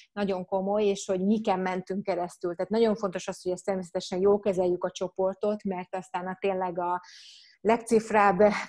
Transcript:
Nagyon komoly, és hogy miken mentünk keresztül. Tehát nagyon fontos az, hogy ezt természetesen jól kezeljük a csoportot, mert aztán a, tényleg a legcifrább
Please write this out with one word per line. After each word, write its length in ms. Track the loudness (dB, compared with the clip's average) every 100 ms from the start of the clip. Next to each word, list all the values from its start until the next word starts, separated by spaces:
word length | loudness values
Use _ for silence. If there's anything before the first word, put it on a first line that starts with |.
| -14
Nagyon 320 | -4 -2 -2
komoly, 400 | -2 -2 0 0
és 220 | 2 0 -2
hogy 200 | 0 2
miken 340 | 2 2 0
mentünk 420 | 0 -4 -6 -6
keresztül. 520 | -4 -4 -4 -6 -6
Tehát 160 | -4 -2
nagyon 240 | 2 2
fontos 340 | 2 -2 -6 -8
az, 140 | -8
hogy 100 | -6
ezt 120 | -6
természetesen 560 | -4 -4 -4 -8 -6 0
jól 200 | 4 4
kezeljük 440 | 2 0 2 0
a 60 | -2
csoportot, 760 | -4 -6 -2 -2 0 -2 -2
mert 300 | -4 -6 -6
aztán 320 | -10 -8 -8 -6
a, 100 | -4
tényleg 380 | -2 -2 -2 -2
a 240 | -2 -2 -6 -20 -20 -20 -20 _
legcifrább 840 | 0 0 2 0 2 4 4 6 4 4